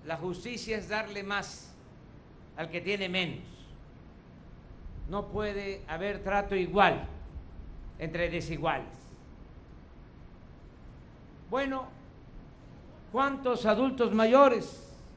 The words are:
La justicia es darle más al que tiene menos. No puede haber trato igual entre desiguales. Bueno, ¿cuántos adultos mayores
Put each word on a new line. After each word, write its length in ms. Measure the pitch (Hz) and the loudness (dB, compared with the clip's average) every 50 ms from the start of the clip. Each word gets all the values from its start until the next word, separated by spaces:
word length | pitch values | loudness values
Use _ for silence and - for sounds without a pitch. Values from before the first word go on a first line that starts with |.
| 147 | -6
La 120 | 151 165 | -6 -6
justicia 600 | 151 165 180 175 175 - 240 240 - - 220 220 208 | -4 -2 -4 -4 -4 -6 -8 -6 -6 -4 -2 -2 -2
es 100 | 185 165 | -2 -2
darle 360 | 214 214 220 202 202 202 196 | -2 -2 -2 -4 -6 -6 -4
más 500 | 196 202 202 196 - - - - - - - - - - - - - - - - - - - - - - | -2 -2 -2 -2 -4 -12 -14 -16 -18 -18 -18 -20 -20 -20 -18 -18 -18 -18 -18 -20 -20 -20 -20 -18 -14 -8
al 140 | 151 143 160 | -6 -6 -4
que 100 | - 170 | -4 -4
tiene 280 | - 185 208 202 190 180 | 0 0 0 0 0 0
menos. 360 | 180 185 180 156 127 - - - - - - - - - - - - - - - - - - - - - - - - - - - - - - - - - - 165 | 2 2 0 0 -2 -8 -10 -14 -16 -16 -16 -16 -16 -16 -16 -18 -18 -18 -18 -18 -18 -20 -20 -18 -18 -18 -16 -16 -16 -16 -16 -16 -16 -12 -12 -10 -8 -6 -4 -2
No 180 | 185 208 202 | -2 -2 -2
puede 560 | - 165 208 214 208 202 202 202 196 196 170 - - | -2 -2 -2 -2 0 -2 -2 -2 -4 -6 -6 -6 -6
haber 340 | 156 165 190 202 202 - | -4 -2 -2 -2 -2 -2
trato 320 | - 190 196 202 196 202 202 | 0 2 2 2 2 2 2
igual 540 | 190 180 160 160 208 196 175 - 143 - - - - - - - - - - - - - - - - - - - - | 2 2 4 8 8 8 8 8 4 -2 -8 -10 -10 -12 -10 -10 -12 -12 -10 -14 -12 -12 -12 -12 -12 -12 -12 -8 -6
entre 320 | 156 160 165 170 175 170 | -6 -4 0 0 0 2
desiguales. 560 | 156 170 151 147 165 147 147 160 147 131 117 - - - - - - - - - - - - - - - - - - - - - - - - - - - - - - - - - - - - - - - - - - - - - - - - - - - - - | 0 -2 -2 -2 -4 0 2 2 2 2 -2 -8 -12 -16 -16 -16 -18 -18 -18 -18 -18 -18 -18 -18 -18 -18 -18 -18 -18 -18 -18 -18 -18 -18 -18 -18 -18 -18 -18 -18 -18 -18 -18 -18 -18 -18 -18 -18 -18 -18 -18 -18 -16 -16 -18 -18 -20 -20 -20 -20 -20 -18 -8 -2
Bueno, 380 | 196 262 277 269 269 262 254 - - - - - - - - - - - - - - - - - - - - - - - - - | 0 0 2 2 0 -2 -4 -8 -12 -16 -18 -18 -18 -18 -18 -16 -16 -14 -16 -16 -18 -18 -18 -18 -16 -16 -16 -16 -18 -18 -14 -2
¿cuántos 560 | - 214 277 277 269 262 269 254 240 - - | 2 4 4 4 2 0 2 2 2 4 6
adultos 460 | 214 202 208 262 269 262 254 240 208 | 4 6 6 6 4 6 4 4 4
mayores 840 | 196 220 220 220 247 277 285 269 240 208 - - - - - - - - - - - | 6 6 8 10 12 12 12 10 10 4 0 -4 -10 -12 -14 -16 -16 -16 -16 -16 -16